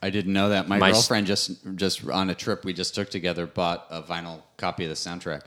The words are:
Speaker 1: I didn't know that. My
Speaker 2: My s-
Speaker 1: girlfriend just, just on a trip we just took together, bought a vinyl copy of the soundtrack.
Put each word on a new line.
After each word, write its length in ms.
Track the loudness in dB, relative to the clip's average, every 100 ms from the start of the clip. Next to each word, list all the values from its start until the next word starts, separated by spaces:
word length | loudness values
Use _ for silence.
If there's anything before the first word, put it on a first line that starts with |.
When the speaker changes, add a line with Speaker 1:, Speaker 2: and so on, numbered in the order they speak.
Speaker 1:
I 60 | -4
didn't 240 | -2 2
know 160 | 4 4
that. 180 | 4 4
My 100 | 6
Speaker 2:
My 120 | 8
s- 60 | 6
Speaker 1:
girlfriend 320 | 6 2 2
just, 240 | 0 -2 -6 -8 -2
just 320 | 0 -2 -2
on 200 | 0 0
a 60 | -2
trip 280 | -4 -4 -4
we 80 |
just 200 | -4 -4 -4
took 140 | -4
together, 360 | -4 -2 -2 -4
bought 380 | -2 -2 -2 -6
a 120 | -12
vinyl 400 | -8 -8 -8 -14 -18 -6
copy 260 | -6 -4 -4
of 40 |
the 60 | -6
soundtrack. 460 | -8 -8 -6 -8